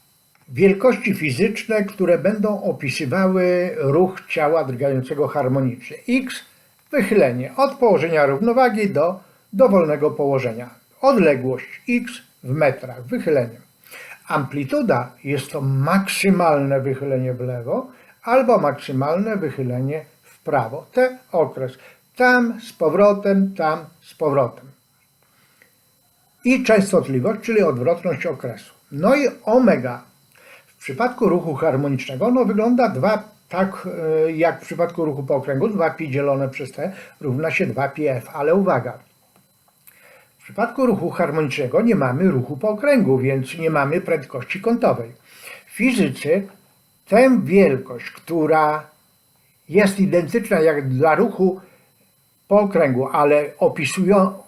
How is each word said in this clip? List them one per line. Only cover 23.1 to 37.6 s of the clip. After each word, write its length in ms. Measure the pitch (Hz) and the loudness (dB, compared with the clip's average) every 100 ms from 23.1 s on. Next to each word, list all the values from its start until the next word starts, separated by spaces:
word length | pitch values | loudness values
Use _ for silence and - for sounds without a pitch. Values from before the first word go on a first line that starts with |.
| 202 196 196 196 | 4 0 2 0
tam 240 | - 156 160 156 _ | 0 -2 -4 -8 _
z 120 | - | -20
powrotem. 500 | - 156 139 117 - - _ _ _ _ _ _ _ _ _ _ _ _ _ _ _ _ _ | -4 0 2 0 -4 -20 _ _ _ _ _ _ _ _ _ _ _ _ _ _ _ _ _
I 200 | 240 262 | 0 0
częstotliwość, 760 | 254 214 196 170 131 131 175 214 | 4 2 4 0 0 -2 -2 -4
czyli 220 | - 220 | -2 2
odwrotność 640 | 170 127 139 170 185 143 180 | 2 0 0 0 -2 -4 -6
okresu. 480 | 131 127 104 - _ _ | -6 -10 -12 -18 _ _
No 240 | 143 190 285 | -2 2 2
i 120 | 262 - | 0 -4
omega. 640 | - 240 233 151 123 123 - _ _ _ - - _ _ | 0 2 4 2 -2 -10 -16 _ _ _ -20 -20 _ _
W 20 | |
przypadku 480 | - 131 247 247 220 | -12 -4 -4 0 2
ruchu 260 | 170 160 | 2 -2
harmonicznego 720 | 135 160 135 143 131 - 131 214 | -2 0 0 -2 -4 -6 -4 0
ono 180 | 254 | 2
wygląda 440 | 208 208 226 247 233 | 2 2 2 2 2
dwa, 400 | 127 180 208 - _ _ | 0 0 -2 -6 _ _
tak, 400 | 175 196 - 185 175 160 156 160 | -4 -4 -4 -12 -6 -2 0 0
e, 60 | |
jak 280 | 160 165 160 | 2 0 -2
w 40 | |
przypadku 400 | - 160 170 170 | -10 -4 -4 -2
ruchu 180 | 156 135 | -4 -4
po 140 | 135 143 | -2 -2
okręgu, 320 | 139 135 220 | -2 -2 -2
dwa 220 | 202 160 | 0 -2
pi 200 | 160 156 | -4 -6
dzielone 380 | 131 143 135 131 | -2 -2 -2 -4
przez 240 | 131 135 | -6 -12
T 200 | - 170 - - _ | -8 -10 -10 -20 _
równa 300 | 151 127 160 | -6 -4 -2
się 160 | 147 | -2